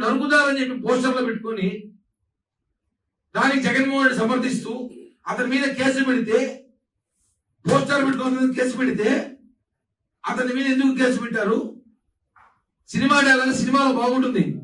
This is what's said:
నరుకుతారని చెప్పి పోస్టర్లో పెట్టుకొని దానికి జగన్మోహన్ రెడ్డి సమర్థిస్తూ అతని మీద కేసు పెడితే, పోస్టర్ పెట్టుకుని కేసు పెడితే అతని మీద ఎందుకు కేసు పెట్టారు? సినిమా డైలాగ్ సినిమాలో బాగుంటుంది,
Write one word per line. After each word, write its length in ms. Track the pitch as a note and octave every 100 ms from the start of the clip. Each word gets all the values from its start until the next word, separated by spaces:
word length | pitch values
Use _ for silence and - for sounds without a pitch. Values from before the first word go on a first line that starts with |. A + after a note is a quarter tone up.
నరుకుతారని 540 | A3 C4+ D4 D4 C#4 C4+
చెప్పి 140 | B3+ B3
పోస్టర్లో 360 | A3 B3+ B3+ B3+ A3+
పెట్టుకొని 420 | A3 A3 G#3+ F#3 G#3+ - - _ _ _ _ _ _ _ _ _ _ _ _ _
దానికి 260 | G#3 C4+ C#4 -
జగన్మోహన్ 400 | C4 C4+ C4+ C4
రెడ్డి 120 | -
సమర్థిస్తూ 500 | A3+ B3+ C4 - A3 B3 - - - _ -
అతని 180 | G#3+ B3+
మీద 120 | C4+ C#4 B3+
కేసు 280 | C4 C4 C4
పెడితే, 300 | A#3+ G#3 A#3+ - - _ _ _ _ _ _ _ _ _ _
పోస్టర్ 400 | F3 C#4 C#4 C#4+ C4+
పెట్టుకుని 480 | B3+ C4 B3+ B3+ -
కేసు 160 | B3+ A3+
పెడితే 280 | B3+ G#3 A3+ - - - _ _ _ _ _ _ _ _ -
అతని 220 | A3+ B3
మీద 120 | C4 C#4
ఎందుకు 200 | C4 C4+ B3+
కేసు 180 | B3+ -
పెట్టారు? 340 | A3 A3 G3+ A3+ - - _ _ _ _ _ _ _ _ _ _ -
సినిమా 280 | - C4+ C#4+
డైలాగ్ 280 | C4+ C4 C4 -
సినిమాలో 320 | - C#4 C4+ A#3
బాగుంటుంది, 440 | B3 C4 B3 G3 D3 -